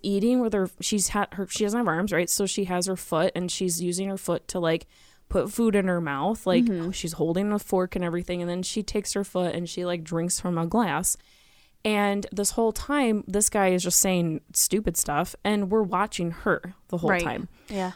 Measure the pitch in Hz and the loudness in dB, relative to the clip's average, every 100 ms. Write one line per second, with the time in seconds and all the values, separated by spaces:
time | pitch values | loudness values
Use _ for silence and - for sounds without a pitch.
0 | - 196 226 254 226 208 185 - - 208 | -2 0 2 2 2 0 -2 -4 -2 0
1 | 180 208 196 190 185 - 208 233 220 160 | 0 0 -2 -4 -6 -2 0 2 0 0
2 | 202 170 - - 196 - 185 180 185 185 | 2 0 0 0 0 0 0 0 0 -4
3 | - 160 180 - 180 - 185 170 175 175 | -2 2 2 0 -4 -2 -2 0 -2 -2
4 | 196 190 - 170 - 185 170 165 - _ | -4 -4 -2 -4 -4 -2 0 0 -4 _
5 | - _ _ 190 170 220 226 202 190 175 | -20 _ _ 0 0 2 4 4 2 0
6 | 160 135 160 220 185 233 240 180 165 185 | -2 -2 -2 -2 2 4 4 2 -2 -4
7 | 165 165 160 175 208 208 - 190 185 190 | -6 -2 0 2 0 -2 0 0 0 -2
8 | 175 175 180 175 175 180 180 214 196 208 | -2 -2 -4 -4 -2 -4 -4 -4 -4 -4
9 | - 202 196 185 175 170 175 - 180 175 | -2 -4 -2 -2 -2 -2 -6 -6 -4 -4
10 | 160 165 175 - 180 170 165 220 202 147 | -4 -4 -2 -2 -2 -2 0 2 0 0
11 | 175 - - _ _ _ _ _ 214 208 | -2 -4 -8 _ _ _ _ _ 0 2
12 | 202 202 - 190 202 - 226 214 - 285 | 2 0 -2 -2 -2 2 0 0 -2 2
13 | 240 214 - 202 - 214 190 180 180 - | 2 2 0 0 2 4 4 4 2 2
14 | 196 180 170 156 - - - 202 202 165 | 4 2 2 -2 -4 0 2 2 0 -2
15 | - 147 180 - 202 208 190 220 196 185 | 0 0 -2 -2 0 0 2 2 2 0
16 | 214 - 170 165 202 175 180 - - 175 | 0 -2 -4 -2 0 0 -2 -14 -6 0
17 | 160 180 170 - - - - 202 185 | 2 2 0 -4 -8 -14 -10 -6 -4